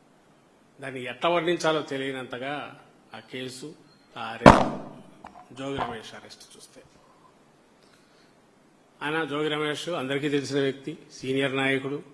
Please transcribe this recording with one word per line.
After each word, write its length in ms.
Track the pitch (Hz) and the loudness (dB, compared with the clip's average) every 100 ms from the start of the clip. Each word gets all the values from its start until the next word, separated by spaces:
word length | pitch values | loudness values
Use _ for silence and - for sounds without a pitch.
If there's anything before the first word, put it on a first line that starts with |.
| - - _ - _ - - - | -20 -20 _ -20 _ -20 -20 -12
దాన్ని 220 | 135 127 | -10 -6
ఎట్లా 280 | 123 120 170 | -8 0 4
వర్ణించాలో 520 | 175 160 170 160 156 | 4 4 4 4 2
తెలియనంతగా 1000 | 139 135 135 131 120 123 135 143 117 135 - - - | 0 -4 -4 -4 -6 -6 -6 -6 -8 -12 -20 -20 -18
ఆ 60 | 110 | -16
కేసు, 540 | - 127 127 123 151 - - - - 120 | -10 -8 -8 -8 -12 -16 -20 -20 -18 -8
ఆ 40 | |
అరెస్ట్, 760 | 113 113 120 - - - - - - - - - - 123 | -6 6 8 8 4 -2 -10 -16 -20 -20 -18 -18 -18 -10
జోగి 180 | 135 139 | -8 -4
రమేష్ 380 | 120 113 - | -4 -6 -12
అరెస్ట్ 420 | - 107 - - - | -14 -16 -18 -20 -20
చూస్తే. 260 | - - - - - - - - - - _ - - - - - - _ _ _ _ - _ - | -20 -20 -20 -20 -20 -20 -20 -20 -20 -20 _ -20 -20 -20 -20 -20 -20 _ _ _ _ -20 _ -6
ఆయన, 220 | 143 160 | -2 0
జోగి 240 | 151 147 151 | 0 0 2
రమేష్ 400 | 151 151 143 - | 2 0 0 -2
అందరికీ 400 | 170 131 139 147 | -2 0 0 4
తెలిసిన 320 | 143 127 139 | 2 2 2
వ్యక్తి, 380 | 139 131 - - - | 2 0 -6 -10 -14
సీనియర్ 440 | - 131 135 139 135 | -8 0 2 2 4
నాయకుడు 460 | 135 135 135 143 - | 4 2 0 -4 -8